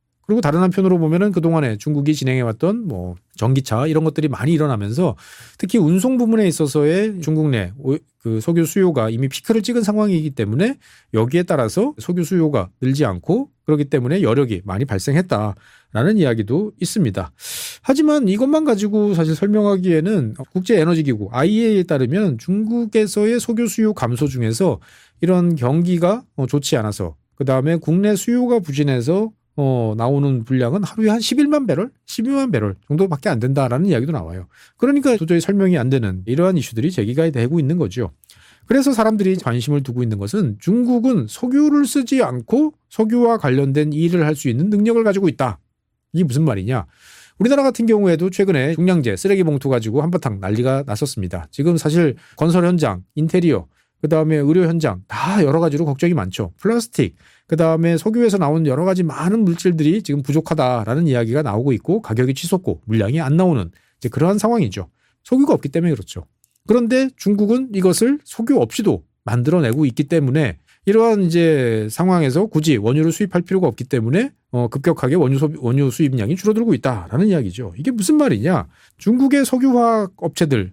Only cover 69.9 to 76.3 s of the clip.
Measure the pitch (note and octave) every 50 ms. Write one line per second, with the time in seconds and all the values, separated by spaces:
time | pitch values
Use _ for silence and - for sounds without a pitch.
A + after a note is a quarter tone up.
69.9 | A2+ - D3 - F3 E3 C#3+ B2+ C3 D#3+ D3 G#2+ D#2+ - _ _ _ _ - G3
70.9 | G#3 A3+ A3+ A#3 A3 G#3 F#3 E3 E3 E3+ E3+ E3 D#3 C#3 B2+ A#2 A2+ A2 G#2+ A2
71.9 | - - E3+ F#3 F#3 E3+ D#3 C3 B2 E3 G#3 G#3+ - D#3 D3+ D#3+ C#3 G#2 G2+ A2+
72.9 | C3 D3+ D#3 E3 D#3+ - G#3 F#3+ - F3 E3+ - F#3+ F#3+ F3+ C#3 A2 - B2 -
73.9 | - B2 A2 A2+ C#3 G3 B3+ C#4 - _ _ _ - B2 A#2+ A2+ - C#3 C3+ F3
74.9 | D#3+ - - B2+ D3+ F3+ D3 C3 C3+ C3+ D#3 D3 D#3+ D#3 C3 A2+ B2+ C#3 C#3+ C3
75.9 | A2+ - D#3+ C3+ C3 B2 G2+ G#2+